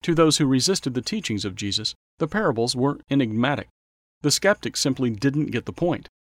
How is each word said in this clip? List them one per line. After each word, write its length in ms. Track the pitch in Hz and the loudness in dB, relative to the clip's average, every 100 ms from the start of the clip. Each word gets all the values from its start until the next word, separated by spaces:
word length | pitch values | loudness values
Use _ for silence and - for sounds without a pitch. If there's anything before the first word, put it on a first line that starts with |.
To 100 | - | 0
those 240 | 165 160 143 | 4 4 6
who 80 | 143 | 4
resisted 480 | 131 123 190 143 | 4 2 0 -2
the 80 | 123 | -4
teachings 440 | 123 214 - 107 101 | -4 -6 -4 -4 -4
of 100 | 95 | -6
Jesus, 400 | 101 98 110 - _ _ | -6 -4 -6 -10 _ _
the 80 | 160 | -4
parables 480 | 208 196 113 120 127 | 0 0 0 -2 0
were 240 | 135 139 - | 0 -2 0
enigmatic. 600 | 139 117 107 127 131 - _ _ _ _ _ | 0 2 2 0 0 -6 _ _ _ _ _
The 80 | 147 | -2
skeptics 520 | - 196 208 120 - | 2 2 0 -4 -2
simply 280 | 147 127 127 | -2 0 -2
didn't 380 | 107 139 143 151 | 0 0 0 -2
get 180 | 113 - | -4 -6
the 80 | |
point. 360 | 90 175 127 - _ | -4 -2 -2 -8 _